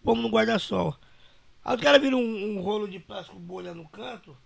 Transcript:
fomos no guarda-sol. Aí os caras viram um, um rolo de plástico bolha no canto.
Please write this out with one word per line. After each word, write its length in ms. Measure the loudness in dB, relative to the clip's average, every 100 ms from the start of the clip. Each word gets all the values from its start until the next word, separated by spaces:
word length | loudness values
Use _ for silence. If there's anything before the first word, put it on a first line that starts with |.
fomos 220 | 0 0
no 60 | 2
guarda-sol. 640 | 2 2 0 -2 -2 -2 -4 -14 -20 -20 -20 -20 -12
Aí 120 | -4 2
os 40 |
caras 220 | 6 6
viram 160 | 6 2
um, 360 | 0 -4 -4 -4
um 40 |
rolo 280 | -4 -4 -4
de 100 | -10
plástico 400 | -12 -14 -14 -16
bolha 360 | -14 -12 -12
no 140 | -14 -16
canto. 480 | -14 -14 -14 -18 -20